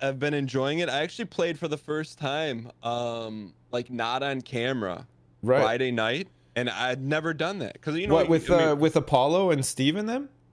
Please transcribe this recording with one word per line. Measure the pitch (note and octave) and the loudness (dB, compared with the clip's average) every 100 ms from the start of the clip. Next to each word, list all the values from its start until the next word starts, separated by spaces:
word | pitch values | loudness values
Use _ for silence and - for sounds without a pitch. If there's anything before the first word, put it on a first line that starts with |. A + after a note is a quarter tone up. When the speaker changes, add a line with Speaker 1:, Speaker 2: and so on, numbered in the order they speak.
Speaker 1:
I've | C#3 C3+ | -4 -2
been | D3 | -2
enjoying | D3 C3+ C3 C3+ D#3+ | 0 0 0 0 0
it. | E3+ | -2
I | C3+ | -2
actually | E3 - A3 | -4 -6 -8
played | - E3+ D#3 | -2 -2 -2
for | E3 | -4
the | D3 | -6
first | - D3+ D#3 - | -4 -6 -6 -6
time, | C#3+ D3 D#3 A#2 A#2+ - | -4 -2 -2 -4 -10 -10
um, | A#2 A#2+ A#2+ A#2 A2 A2 G2 - _ | -4 -4 -4 -6 -8 -10 -14 -18 _
like, | A#2+ A#2+ | -6 -4
not | A#2+ A2+ C3 | -4 -2 0
on | C#3 C3 | -2 -4
camera | - B2+ B2 C3 G2 F2 - _ _ _ | -4 -4 -2 -2 -2 -6 -10 _ _ _
Speaker 2:
Right. | G#2+ C3 | 2 4
Speaker 1:
Friday | B2 A#2+ C3 | 4 2 0
night, | A#2+ A2 C#3 F#3+ _ _ A#2+ | 0 0 0 -6 _ _ -4
and | B2 | -4
I'd | G2 B2+ B2+ | -2 -2 -2
never | C3+ D#3 D#3+ | -2 -2 -2
done | D#3 D#3+ G3+ | -2 -4 -4
that. | A#2+ - | -8 -8
'Cause, | - D#3+ | -6 -2
you | G3 | 2
know, | D#3+ | 4
Speaker 2:
What, | D#3 | 6
with, | E3 E3 | 2 4
Speaker 1:
I | F3 | 4
mean | D#3+ | 4
Speaker 2:
uh, | D3 | 4
with | D#3 D#3 | 4 2
Apollo | B2+ C3+ C3+ F3 F#3+ | 2 4 4 4 4
and | D3 | 2
Steve | C3 - C3+ F3+ | 0 0 2 2
and | G#3+ | -2
them? | B3 C#4+ _ _ | -4 -6 _ _